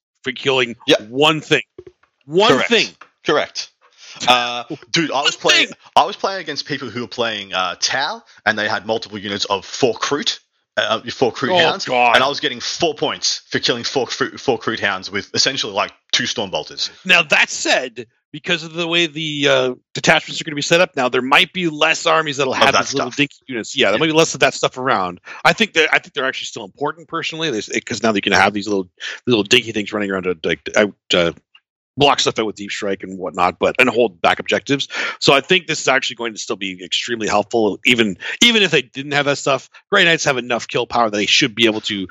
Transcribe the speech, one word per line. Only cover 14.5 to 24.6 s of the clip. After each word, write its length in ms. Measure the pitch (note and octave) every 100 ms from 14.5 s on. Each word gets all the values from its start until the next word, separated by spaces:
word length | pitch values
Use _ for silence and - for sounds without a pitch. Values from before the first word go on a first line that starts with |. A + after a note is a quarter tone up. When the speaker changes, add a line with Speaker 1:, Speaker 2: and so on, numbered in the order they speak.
| A2+
Speaker 2:
Kroot 180 | - A2
hounds 320 | G#2 F#2+ F#2+
with 180 | G2 -
essentially, 380 | A2+ C#3+ C3+ A#2
like, 200 | G2 F#2 - _
two 140 | - A#2+
Storm 240 | - G2
Bolters. 360 | E2+ D2+ - - -
Speaker 1:
Now, 180 | F#3 F3
that 280 | D#3 F#3+ A#3
said, 560 | - E4 G#3 C3 A2+ A2+ _ _
because 320 | D3 - E3+
of 120 | D#3+
the 120 | D#3+ E3+
way 200 | E3+ E3+
the, 420 | D3 D#3+ D3 C#3
uh, 260 | C3+ B2+ B2+ _
detachments 440 | - F3 D#3+ - C#3
are 40 |
gonna 100 | -
be 60 | C#3+
set 180 | C#3+ E3+
up 120 | F3+
now, 140 | - B2+
there 140 | B2+
might 300 | B2+ D3 F#3
be 140 | F#3 E3+
less 360 | D3 D#3 D#3 E3+
armies 300 | D#3+ D#3 C3+
that'll 160 | C3+
Speaker 2:
Of 60 | A2+
Speaker 1:
have 140 | B2
Speaker 2:
that 100 | A2
Speaker 1:
these 100 | G2+
little 160 | C3+ B2+
Speaker 2:
stuff. 60 | A#2
Speaker 1:
dinky 200 | C#3 _ -
units. 260 | A#2+ G2+
Yeah, 120 | - G#2+
there 80 |
Speaker 2:
Yeah. 60 | A2
Speaker 1:
might 60 | D#3+
be 60 |
less 220 | D#3 D#3+
of 60 | C#3
that 120 | E3
stuff 220 | -